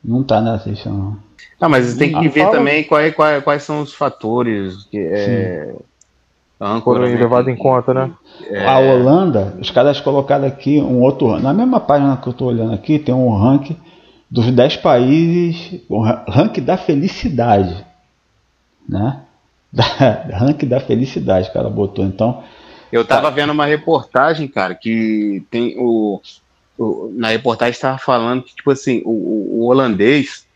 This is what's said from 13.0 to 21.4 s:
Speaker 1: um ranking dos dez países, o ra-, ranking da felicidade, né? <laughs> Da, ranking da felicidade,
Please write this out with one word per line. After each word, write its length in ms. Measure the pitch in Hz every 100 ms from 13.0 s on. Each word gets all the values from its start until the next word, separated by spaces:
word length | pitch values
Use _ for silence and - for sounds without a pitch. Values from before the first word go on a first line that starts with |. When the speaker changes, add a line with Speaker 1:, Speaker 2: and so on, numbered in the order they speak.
| 147 127
Speaker 1:
um 180 | 123 104
ranking 400 | 113 143 139 165 - _ _ _ _
dos 220 | 123 117
dez 240 | 127 135 -
países, 1040 | 175 127 127 151 170 175 170 170 - - _
o 140 | 107
ra-, 240 | 110 - -
ranking 340 | 127 214 -
da 140 | 131 185
felicidade, 1040 | - 143 185 - - 131 117 101 92 87 - _ _ _ _ _ _ _ _ _ -
né? 340 | 92 113 139 -
<laughs> 60 | _ _ _ _
Da, 120 | 120 113 - 135 - - 95
ranking 300 | 131 151 139
da 120 | 127
felicidade, 680 | - 113 135 - 127 92